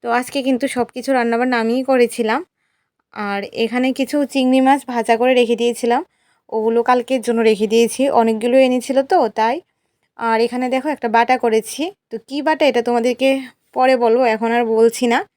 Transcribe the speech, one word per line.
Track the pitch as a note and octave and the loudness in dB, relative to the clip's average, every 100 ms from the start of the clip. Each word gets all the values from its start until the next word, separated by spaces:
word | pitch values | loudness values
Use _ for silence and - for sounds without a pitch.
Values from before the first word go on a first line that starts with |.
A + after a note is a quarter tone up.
তো | A#3 A#3+ | -2 -2
আজকে | B3+ C#4+ C4 | -2 -4 -2
কিন্তু | B3+ C#4 - | 0 -2 -2
সব | A#3 | -6
কিছু | - A#3+ C4 | -6 -2 0
রান্নাবান্না | A#3 A#3 B3+ A#3+ | 0 0 0 0
আমিই | A3+ B3 C4 | 0 -2 0
করেছিলাম। | C4 A#3 - A3 A#3+ F4+ _ _ _ _ _ _ - G3+ | 2 2 0 -2 -2 -6 _ _ _ _ _ _ -10 -6
আর | G3+ G3+ - | -6 -8 -4
এখানে | A3+ A#3+ C4 B3+ | -2 0 -2 -2
কিছু | C4+ D4 C#4+ | -4 -2 -2
চিংড়ি | C#4 B3+ C4 C4 | 0 2 2 4
মাছ | C#4 - | 2 -2
ভাজা | A#3+ A3 A3+ | -6 0 0
করে | B3+ B3+ | 2 2
রেখে | A#3 A3+ | 2 0
দিয়েছিলাম, | A#3+ A#3 A#3 A#3+ F#4 _ _ _ _ A3 | -2 -2 -2 -2 -4 _ _ _ _ -4
ওগুলো | A3 A3+ | 0 0
কালকের | A#3 B3 A#3+ C4 A3 | 2 0 0 -4 -2
জন্য | A#3 A3 | 0 2
রেখে | G#3+ G#3+ | 2 2
দিয়েছি, | A3+ A#3 - C4 - | 2 2 0 0 2
অনেকগুলো | A3+ A3 A#3 C4 C4 | 0 0 2 4 4
এনেছিল | B3+ - C4 | 0 0 -2
তো | C#4 F#4 G#4+ - | 0 0 0 0
তাই। | A3 D4 _ _ _ _ _ _ | -2 -2 _ _ _ _ _ _
আর | A#3 A3+ A#3 | -2 0 0
এখানে | B3 B3+ | -2 -2
দেখো | C4 C#4 | -2 -4
একটা | C#4 A#3 A3+ | -4 0 0
বাটা | A#3 B3+ | 2 2
করেছি, | A#3 A3 G#3+ - D#4+ - _ | 2 0 -2 -8 -10 -10 _
তো | A3+ _ | -14 _
কী | C#4 D4 | -6 -2
বাটা | D#4 D4+ | 2 2
এটা | A#3+ A#3 | 2 0
তোমাদেরকে | A#3+ A#3+ B3 C4+ C4+ B3+ _ _ - | 0 0 0 0 -2 -6 _ _ 0
পরে | B3+ B3+ | 2 2
বলবো, | A#3 A#3 B3+ | 2 2 2
এখন | A3 A3+ | 0 -2
আর | A#3 A#3 A3+ | -2 0 2
বলছি | A3+ - B3 | 2 2 -2
না। | A#3+ G4+ | -2 -4